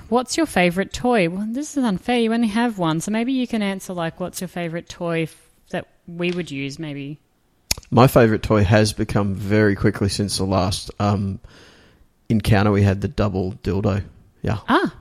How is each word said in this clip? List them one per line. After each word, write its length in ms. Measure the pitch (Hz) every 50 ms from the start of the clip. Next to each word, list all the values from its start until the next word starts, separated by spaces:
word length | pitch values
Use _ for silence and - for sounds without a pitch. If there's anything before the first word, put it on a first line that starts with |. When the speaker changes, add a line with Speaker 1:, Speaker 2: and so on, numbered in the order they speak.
| - -
Speaker 1:
what's 280 | 220 247 247 - -
your 80 | 339 320
favourite 480 | - - 190 180 175 170 190 196 - -
toy? 340 | - - 247 240 220 175
Well, 200 | 165 180 190 214 220
this 260 | 233 269 302 - -
is 80 | 285 254
unfair. 360 | 226 185 180 - - 247 240
You 120 | 233 220 226
only 160 | 233 240 214
have 280 | 196 233 240 240 214
one, 240 | 190 170 160 156 165
so 80 | - 202
maybe 220 | 214 226 233 254 269
you 140 | 254 247
can 160 | - - 220 202
answer, 300 | 196 196 190 - - 185
like, 260 | 175 165 165 - -
what's 220 | 180 175 - -
your 60 | 185
favourite 400 | 170 - 180 175 165 160 170 160
toy 360 | - - - 180 170 165 165 160
f-, 260 | 156 - _ _ _ _ _ _ -
that 160 | - 175 - _ _ _ _
we 220 | 180 170 170 175 180
would 220 | 175 180 170 -
use, 260 | 139 139 139 139 139
maybe? 400 | 156 156 151 143 139 139 143 156 - _ _ _ _ _ _ _ _ _ - - - - -
Speaker 2:
My 160 | - 113 127
favourite 380 | 139 - 147 117 110 107 - -
toy 200 | - 110 104 101
has 300 | 87 113 107 110 104 -
become 400 | - 110 - - 110 101 101 95
very 420 | 92 104 95 104 107 107 104 98
quickly 320 | - - 110 - - 107
since 300 | 104 - - 104 95 -
the 60 | - 95
last, 480 | 95 95 90 90 98 95 - - - - -
um, 400 | 104 101 101 98 101 98 95 - _ - - - - - _ _ _ _ _ _ _ _ _ _ _ -
encounter 420 | 117 104 - - 113 98 104 107
we 120 | 101 101 101
had, 180 | 98 95 98
the 60 | 98
double 460 | 98 - - 104 104 92 95 92 92 - - -
dildo. 400 | 90 90 98 101 101 98 98 - - - - - _ _ _ -
Yeah. 160 | 104 104 104 - -
Speaker 1:
Ah, 240 | 254 370 381 190 - -